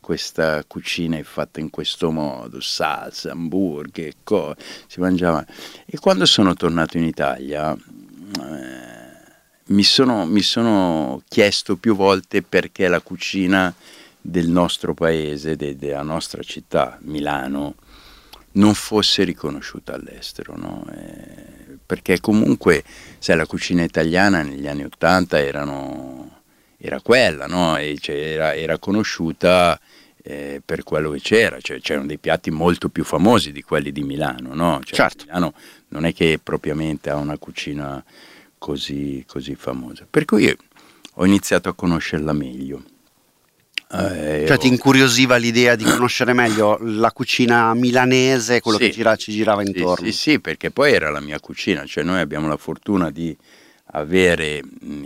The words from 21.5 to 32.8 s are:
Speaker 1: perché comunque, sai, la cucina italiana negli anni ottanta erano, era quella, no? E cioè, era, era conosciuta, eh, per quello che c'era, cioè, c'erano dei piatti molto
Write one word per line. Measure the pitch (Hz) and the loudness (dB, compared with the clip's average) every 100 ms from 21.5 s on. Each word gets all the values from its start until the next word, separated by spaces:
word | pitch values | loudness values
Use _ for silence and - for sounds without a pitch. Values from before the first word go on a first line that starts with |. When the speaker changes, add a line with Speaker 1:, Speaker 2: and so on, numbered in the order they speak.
| - - - | -20 -20 -20
Speaker 1:
perché | _ 90 - 90 | _ -8 0 0
comunque, | - 107 110 131 - 78 - - - - | 4 2 4 2 4 2 2 -20 -20 -14
sai, | - 85 | 0 0
la | 80 | 0
cucina | 90 - 90 | -4 -2 0
italiana | 82 82 80 87 101 92 | 0 0 0 4 4 2
negli | 73 69 71 | -2 -6 -8
anni | 73 | -8
ottanta | 71 - 82 92 87 78 | -10 -2 2 4 2 0
erano, | 71 71 71 69 69 67 65 65 71 _ _ _ _ _ | 0 -2 -6 -6 -8 -12 -14 -16 -18 _ _ _ _ _
era | - 67 | -10 -8
quella, | - 123 113 76 69 | 2 4 4 0 -4
no? | 90 85 73 | 0 0 0
E | 76 73 | -2 -6
cioè, | - 73 | -6 -6
era, | 76 78 78 | -4 -2 -2
era | 76 80 80 | -2 -4 -4
conosciuta, | - 101 104 - 82 76 90 90 87 80 _ - _ _ | -2 -2 -2 -4 -4 0 4 6 4 2 _ -20 _ _
eh, | - 71 71 71 | -16 -12 -10 -12
per | - 80 | -8 -8
quello | - 78 78 | -4 -4 -2
che | 71 | -6
c'era, | - 107 104 65 | 0 2 2 0
cioè, | - 65 | -10 -10
c'erano | - 76 69 | -4 -4 -4
dei | 76 | -6
piatti | - 80 - | -2 -2 -2
molto | 80 85 87 | 0 2 2